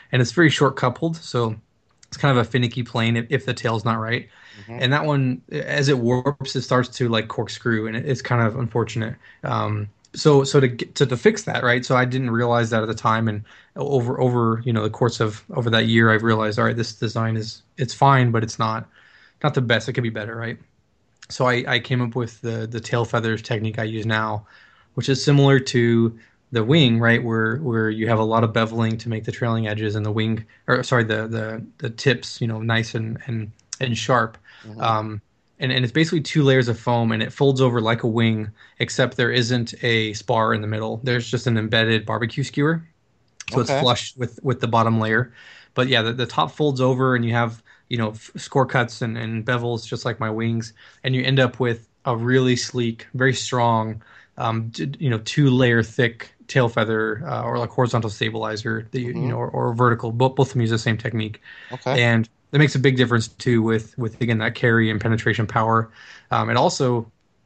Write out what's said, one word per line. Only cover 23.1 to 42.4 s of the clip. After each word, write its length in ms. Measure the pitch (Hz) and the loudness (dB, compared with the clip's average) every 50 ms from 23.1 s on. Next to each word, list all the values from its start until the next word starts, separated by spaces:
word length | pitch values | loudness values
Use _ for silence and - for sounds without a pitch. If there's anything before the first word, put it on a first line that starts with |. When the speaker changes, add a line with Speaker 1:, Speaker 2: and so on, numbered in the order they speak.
| - 117 110 113 110 110 | -2 -2 0 -2 -2 -4
Speaker 1:
technique 380 | 110 - 120 107 107 110 107 117 | -4 -6 -6 -4 -4 -4 -4 -4
I 40 | 110 | -6
use 220 | 110 110 110 107 | -6 -6 -4 -2
now, 400 | 113 110 110 110 110 107 110 - - - - - _ _ _ _ _ _ | -2 0 0 -2 -2 -4 -6 -10 -14 -20 -20 -20 _ _ _ _ _ _
which 120 | - - | -4 -2
is 160 | - 135 131 - | 0 -2 0 2
similar 380 | - 143 143 139 139 135 127 | 4 6 6 6 6 6 4
to 580 | 131 - - 123 117 117 117 117 117 113 113 - - _ _ _ _ _ | 4 2 2 2 4 4 4 4 2 2 -2 -6 -16 _ _ _ _ _
the 120 | - 117 107 | -4 -2 2
wing, 360 | 113 151 170 143 120 113 113 | 4 4 4 6 4 4 4
right, 240 | 117 117 117 117 123 | 4 4 4 2 2
where, 340 | 117 113 113 110 110 113 | 0 0 0 0 0 -2
where 320 | 139 160 131 113 113 110 110 | -2 -4 -2 0 0 0 0
you 180 | 107 110 110 | 0 -2 0
have 120 | 110 117 110 | 0 2 2
a 40 | 110 | 2
lot 200 | 110 113 113 113 | 2 2 2 2
of 80 | 110 | 2
beveling 480 | 110 117 113 110 113 117 113 110 113 113 | 2 0 0 0 0 -2 -2 -2 -2 -4
to 100 | - 120 | -4 -6
make 140 | 113 110 113 | -6 -4 -6
the 80 | - | -8
trailing 360 | 107 - 127 117 113 113 110 | -6 -4 -2 -2 0 0 -2
edges 280 | 107 107 107 110 107 104 | -2 -2 -2 -2 -2 -2
and 100 | 107 104 | -2 -2
the 60 | 107 | -2
wing, 340 | 104 113 110 110 110 110 110 - _ _ _ | -2 0 0 0 -2 -4 -6 -10 _ _ _
or 160 | - 127 127 127 | -2 0 0 0
sorry, 200 | - 131 120 117 | 2 2 2 2
the, 240 | 110 107 110 110 | 2 -2 -2 -4
the, 380 | 113 113 113 110 110 110 113 - - - | -4 -6 -6 -6 -6 -8 -10 -12 -14 -12
the 120 | - - 123 | -10 -10 -10
tips, 520 | 113 - - 139 120 - - - - - | -8 -2 0 0 0 0 -2 -12 -8 -6
you 60 | 123 | -6
know, 140 | 117 110 110 | -4 -4 -4
nice 320 | 110 117 113 113 113 - - | -2 0 0 0 -2 -2 -4
and, 240 | 117 110 110 117 - - | -6 -4 -6 -8 -10 -8
and, 240 | - 117 113 107 107 - _ _ _ - - | -8 -8 -6 -8 -10 -14 _ _ _ -10 -6
and 180 | 135 127 113 | -4 -4 -2
sharp. 400 | 110 110 - 131 120 113 113 - - _ - - - - | -2 0 2 2 2 2 0 -4 -12 _ -20 -20 -20 -20
Speaker 2:
Mm-hmm. 160 | 110 107 117 | -18 -8 -4
Speaker 1:
Um, 400 | 117 113 113 107 110 110 107 104 - _ _ _ _ _ _ - | 0 0 0 0 -2 -4 -8 -10 -14 _ _ _ _ _ _ -6
and, 120 | - 131 | -4 -2
and 140 | 127 127 127 | 0 0 0
it's 80 | 117 - | 0 2
basically 280 | 156 165 165 185 160 | 2 2 2 0 -2
two 220 | 139 - - 160 143 | -2 0 0 2 4
layers 240 | 135 131 131 120 | 6 6 4 4
of 120 | 120 110 - | 2 -2 -2
foam, 320 | - 127 120 117 117 113 | -2 0 0 2 2 0
and 120 | 110 110 113 | 0 -2 -4
it 80 | 113 | -6
folds 300 | - - 143 139 135 127 | -2 0 2 2 4 4
over 180 | 131 123 117 120 | 2 2 2 2
like 240 | 107 113 117 117 - | 0 0 0 0 -2
a 40 | |
wing, 420 | 120 113 117 117 113 110 110 107 104 - _ - - _ - | -2 0 2 2 2 2 0 -4 -8 -10 _ -20 -14 _ -6
except 360 | 117 117 - - 131 123 - | -6 -2 0 0 0 0 0
there 160 | - 120 117 | 0 0 0
isn't 440 | 117 127 117 113 127 123 117 113 - - - | 2 0 0 0 0 -2 -2 -4 -6 -4 0
a 300 | 120 117 113 110 107 104 | 0 2 2 0 -2 -4
spar 400 | - - - 120 113 110 110 117 | -6 -4 -2 0 0 2 0 0
in 80 | 107 | -2
the 60 | 107 | -2
middle. 320 | 107 107 107 110 110 113 110 123 | -4 -4 -4 -4 -6 -6 -6 -2
There's 260 | 127 120 123 117 - | -2 -2 -2 -2 -2
just 180 | - 117 - | -4 -2 0
an 100 | 123 113 | 0 0
embedded 480 | 110 107 110 117 113 113 113 113 110 107 | 0 0 0 2 2 2 2 2 0 0
barbecue 380 | 107 107 110 120 110 - - | -2 -4 -4 -4 -4 -4 -6